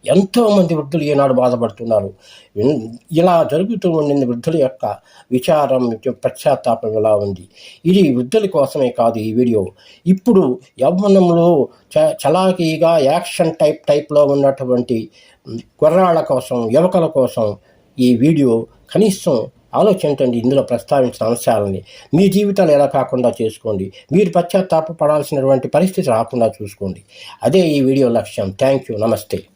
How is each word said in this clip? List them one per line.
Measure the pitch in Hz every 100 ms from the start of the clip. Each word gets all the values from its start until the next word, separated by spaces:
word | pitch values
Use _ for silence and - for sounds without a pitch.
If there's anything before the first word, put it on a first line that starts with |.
| -
ఎంతోమంది | 165 190 240 220 202 170 160
వృద్ధులు | 139 165
ఈనాడు | 147 143 139
బాధపడుతున్నారు. | 127 123 120 117 - 117 107 98 95 - - _ 101
ఇన్-, | 120 139 107 - _
ఇలా | 160 180 170 156
జరుగుతూ | 151 196 214 185
ఉండింది | 160 147 143 123
వృద్ధుల | 120 160 160
యొక్క | 131 - 110 104 _ - _
విచారం, | 127 - 156 139 127 123 113 127
పశ్చాత్తాపం | 117 127 - 151 131 - 113 110 110
ఇలా | 110 104
ఉంది. | 101 90 90 _ - - 165
ఇది | 190 165 123
వృద్ధుల | 123 220 196
కోసమే | 160 135 151 123
కాదు | 120 117 113
ఈ | 110
వీడియో. | 110 123 110 90 _ - _ 170
ఇప్పుడు | 190 - 190 151 127 _ -
యవ్వనంలో | 135 185 202 196 175 170 170 160 120 _ _ 156
చ-, | 156
చలాకీగా | - 139 175 185 180 165 156 165 165
యాక్షన్ | 135 165 170 - 160 160
టైప్, | 156 - -
టైప్లో | 147 147 147 143
ఉన్నటువంటి | 143 139 135 127 123 120 113 101 _ _ _ - 117 - _
కుర్రాళ్ళ | 151 175 185 165
కోసం, | - 127 - 123 113
యువకుల | 131 180 185 160
కోసం | 139 127 - 107 101 _ _ _ -
ఈ | 123 117
వీడియో. | 143 156 131 113 117 _ _ 165
కనీసం | 214 190 180 123 - _ _ 123
ఆలోచించండి | 196 190 151 139 131 120
ఇందులో | 120 139
ప్రస్తావించిన | - 120 - 143 127 - 110
అంశాలని. | 117 - 110 101 95 - - - 151
మీ | 196
జీవితాలు | 196 208 196 175
ఎలా | 143 135
కాకుండా | 139 127 127 120 -
చేసుకోండి, | 110 - 110 101 95 - _
మీరు | 165 185
పశ్చాత్తాప | 175 175 190 185 160 160
పడాల్సినటువంటి | 165 147 151 135 143 135 135 -
పరిస్థితి | 147 185 190 143
రాకుండా | 110 113 123 113 -
చూసుకోండి. | 104 - 98 87 _ - - -
అదే | 117 180
ఈ | 170 143
వీడియో | 131 135 127
లక్ష్యం. | 117 - - 98 95
థ్యాంక్ | 135 139 -
యూ. | 107
నమస్తే. | 113 107 - 95 -